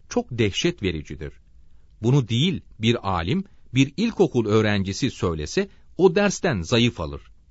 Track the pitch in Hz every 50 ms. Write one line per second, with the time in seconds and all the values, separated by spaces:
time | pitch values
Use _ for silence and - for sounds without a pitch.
0 | - - - 247 233 - 123 113 113 98 - - - - - - 104 90 80 78
1 | 73 - 73 71 73 69 - - _ - - - - - - - - - - -
2 | 107 117 139 147 117 104 113 120 156 190 147 95 - - - - 110 117 117 -
3 | - 98 92 85 82 95 156 196 190 - - - - - - 131 135 135 - -
4 | 226 233 - - 185 - - 123 107 104 104 110 107 107 104 98 92 98 95 -
5 | 139 110 - - 107 90 82 80 76 - - 185 202 - - - - - - -
6 | 180 190 165 202 202 202 - - - 175 120 90 82 - 123 117 120 117 - -
7 | 82 71 71 71 - - - - _ _